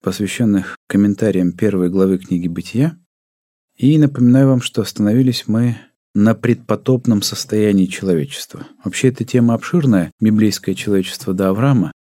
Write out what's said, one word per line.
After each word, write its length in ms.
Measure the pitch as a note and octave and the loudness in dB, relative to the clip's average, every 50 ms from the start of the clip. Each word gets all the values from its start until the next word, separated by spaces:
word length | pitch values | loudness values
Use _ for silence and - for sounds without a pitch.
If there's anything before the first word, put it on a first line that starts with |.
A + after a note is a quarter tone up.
посвящённых 720 | - F#2+ F#2 - G#2 F#2+ - - B2 A2 G2+ G2 F#2+ - - - _ | -4 -6 -4 -4 -6 -6 -2 -2 0 0 2 0 -2 -4 -14 -18 _
комментариям 640 | _ - G2 G#2 G#2 G2+ - A2+ G#2+ F#2 F#2 F2+ F2+ | _ 0 2 2 2 2 0 0 0 0 0 0 -2
первой 400 | F2 - A2 G#2+ G2 F#2 F2+ F2 | -2 -2 -2 -2 0 0 -2 0
главы 260 | F2+ F#2+ F#2+ F#2+ F#2+ | 0 2 2 2 2
книги 300 | F#2 F#2 - F2+ F2 F2 | -2 -2 -4 -4 -4 -4
«Бытия». 500 | F2 E2+ F2 F2 - - A2+ C#3 E3 E3 _ _ _ _ _ _ _ _ _ _ _ _ _ _ _ _ | -4 -6 -8 -10 -6 -2 -2 -2 -2 -2 _ _ _ _ _ _ _ _ _ _ _ _ _ _ _ _
И 180 | _ - C3+ D#3 D#3 | _ 2 2 4 4
напоминаю 480 | D3+ C#3 C#3+ B2+ B2 A#2+ B2 C3 C3+ | 2 2 2 2 2 4 4 4 4
вам, 140 | C3+ C3 B2 | 4 2 0
что 200 | A#2+ - _ - | -2 -4 _ -4
остановились 600 | G#2 - - - G#2+ G#2 G#2+ B2+ C3 B2+ A#2+ - - | -6 -6 -4 -2 0 0 2 2 2 0 0 -4 -4
мы 320 | - G#2+ A2+ A#2+ A#2+ A2+ G2 - _ _ _ _ _ _ | -4 -2 0 0 -2 -2 -6 -12 _ _ _ _ _ _
на 180 | G#2 G#2 A2 A2+ | 0 2 2 0
предпотопном 880 | - - A2+ A#2+ - - - A2 G#2 - - C3 B2 B2+ - A2+ G2+ | 0 0 -2 -2 -2 -2 -6 -6 -4 0 -2 -2 0 2 0 0 0
состоянии 640 | - - - - - - - G#2+ G#2+ G#2+ G2+ G2 F#2 | 0 -4 -8 -10 -8 -4 -2 0 2 2 4 2 2
человечества. 800 | F2+ F#2 - - F#2+ F2+ E2 C#2+ C#2 - - - _ - D#2+ D2+ - - _ - | 0 -2 -6 -2 0 0 0 -2 -4 -8 -16 -16 _ -16 -18 -18 -18 -20 _ -12
Вообще, 260 | - - - - C3 | -10 -6 0 0 0
эта 140 | B2+ - A2+ | 0 0 -8
тема 300 | - - B2+ A#2 A#2 A#2 | -2 0 2 2 2 2
обширная, 560 | A2+ - - - F3 D3 C3+ A2 F#2+ F2 F2 _ _ | 0 -4 -2 -2 0 2 4 2 2 0 -2 _ _
библейское 540 | G#2+ G#2+ G#2+ G#2+ A2 G#2+ G2 - - - F#2+ | 0 2 2 4 2 2 0 -2 -6 -6 -6
человечество 640 | - - G#2+ G2+ G2 F#2 - - - - - F#2+ | -6 -4 -2 0 0 0 -2 -8 -10 -8 -6 -4
до 140 | F#2 G2 F#2+ | 0 0 0
Авраама 420 | F#2+ G#2 A#2+ C#3 C#3 A#2+ F2+ D2+ - _ | 0 2 2 2 2 2 0 -2 -6 _